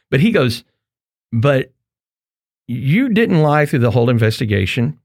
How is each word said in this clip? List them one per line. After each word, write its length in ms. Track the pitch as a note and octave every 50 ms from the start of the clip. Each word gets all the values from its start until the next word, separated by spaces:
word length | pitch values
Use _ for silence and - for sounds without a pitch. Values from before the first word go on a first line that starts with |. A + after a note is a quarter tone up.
| _ _
But 100 | - C3+
he 100 | D#3 A#3 A#3
goes, 300 | G3+ C3+ A#2+ - - - _ _ _ _ _ _ _ _ _ _ _ _ _ -
"But 400 | A#2 A2+ C#3+ C#3 C3 C#3 - _ _ _ _ _ _ _ _ _ _ _ _ _ _ _ _ _ _ _ -
you 400 | A#2+ B2 - C3+ D3+ A3 C4+ C4+
didn't 340 | G#3 F3+ A#3+ G3 F#3+ D#3+ D#3
lie 240 | D3 D3 D3+ D3
through 140 | C#3+ - C3+
the 100 | A#2 B2
whole 180 | G#2 B2+ A#2 B2
investigation. 880 | B2 A2+ A2+ G#2+ A2 - - G#2+ G#2 G2+ F#2+ F#2+ - A#2 A#2 D3+ D3+ -